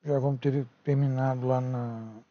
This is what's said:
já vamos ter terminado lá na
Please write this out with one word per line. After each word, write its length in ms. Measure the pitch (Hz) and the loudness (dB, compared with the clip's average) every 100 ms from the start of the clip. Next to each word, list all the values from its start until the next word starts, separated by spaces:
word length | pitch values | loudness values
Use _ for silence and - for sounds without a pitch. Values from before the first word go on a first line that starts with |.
já 160 | 151 143 | 0 0
vamos 180 | 135 139 | 2 0
ter 260 | 143 139 127 _ | 0 0 -4 _
terminado 600 | - 139 139 131 131 127 | 0 2 2 2 0 0
lá 160 | 127 127 | 2 0
na 640 | 127 127 120 117 113 110 - | 0 -2 -4 -8 -12 -16 -20